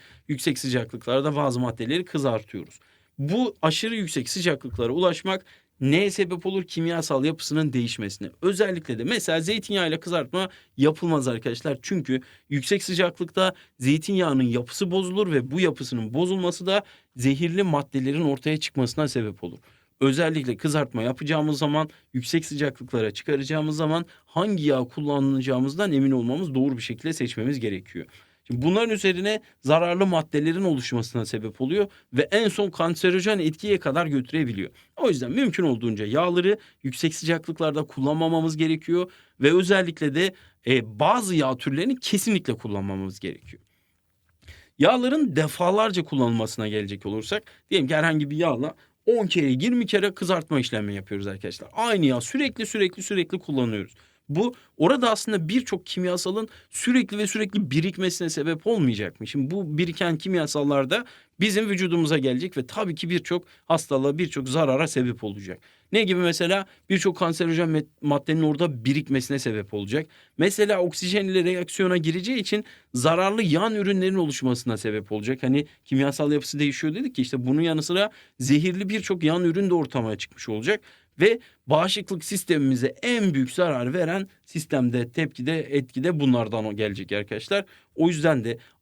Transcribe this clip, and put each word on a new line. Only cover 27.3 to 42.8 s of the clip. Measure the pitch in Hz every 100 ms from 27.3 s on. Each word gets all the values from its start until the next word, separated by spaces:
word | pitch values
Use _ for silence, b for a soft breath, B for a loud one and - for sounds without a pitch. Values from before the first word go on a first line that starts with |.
| - 117 143
gerekiyor. | 110 95 - 90 - b b b
Şimdi | b 120
bunların | 143 190 226
üzerine | 214 196 180 202 214 b b
zararlı | 131 156 175 175 196
maddelerin | 170 156 151 151 170
oluşmasına | 190 143 120 123 113 123 113
sebep | 113 110 -
oluyor | 131 190 202 B B
ve | 123
en | 151 208 226
son | - 202
kanserojen | - 165 165 180 185 185 208
etkiye | 160 156 208 196
kadar | 151 139 165
götürebiliyor. | 139 127 156 135 101 95 b b -
O | 262
yüzden | 151 123
mümkün | 190 262 160
olduğunca | 170 120 117 107 104
yağları | 131 175 175 180 208 B B
yüksek | 135 127 165
sıcaklıklarda | 156 160 165 160 165 156 147
kullanmamamız | 156 - 135 151 165 165 160 156
gerekiyor | 160 160 - 170 180 B B B
ve | 135
özellikle | 175 185 196 175 165 151
de, | 139 185 185 b b -
e, | 127 110 107
bazı | 151 240 202
yağ | 170 135 127
türlerini | - 139 214 262
kesinlikle | - 208 226 196 -
kullanmamamız | 117 110 101